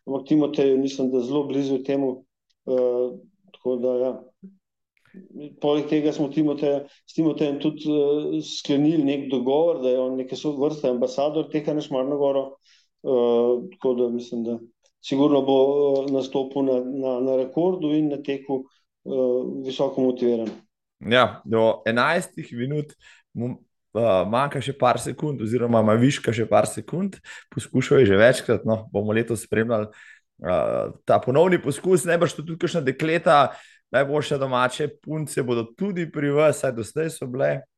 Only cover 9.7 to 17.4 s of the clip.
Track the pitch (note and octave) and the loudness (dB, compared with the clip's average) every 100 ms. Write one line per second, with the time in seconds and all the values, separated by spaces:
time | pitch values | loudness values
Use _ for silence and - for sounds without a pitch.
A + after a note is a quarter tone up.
9.7 | D#3 B2+ B2+ B2+ C3 C3 B2+ D#3 C#3+ D3 | 2 0 0 0 -4 -6 -6 -6 -2 -2
10.7 | D3+ C3 B2 B2+ - C#3+ D#3 D3+ D#3 D3+ | -2 -2 0 -2 0 -2 -2 -4 -4 -2
11.7 | D3+ D3 C3+ C3 C#3+ C#3 C3+ C3+ - _ | -4 -4 -4 -2 0 0 0 -4 -12 _
12.7 | _ _ _ - B2+ A#2+ A#2 A#2+ B2 - | _ _ _ 0 2 4 4 2 0 -2
13.7 | - C3 A#2+ A#2+ A#2+ A#2+ A#2+ A2+ A#2 - | -4 -2 0 0 -2 -6 -6 -6 -6 -10
14.7 | _ _ _ - C3+ D3 C#3+ C3 C3+ C3+ | _ _ _ -6 2 4 4 4 4 4
15.7 | C#3+ C#3+ C#3 C#3 C3+ C3 C#3 C3+ C#3 C3+ | 4 2 0 0 -2 -2 -4 -4 -2 0
16.7 | B2+ B2+ C#3 C3 B2 C3 C3 | 0 -2 -6 -4 -2 0 0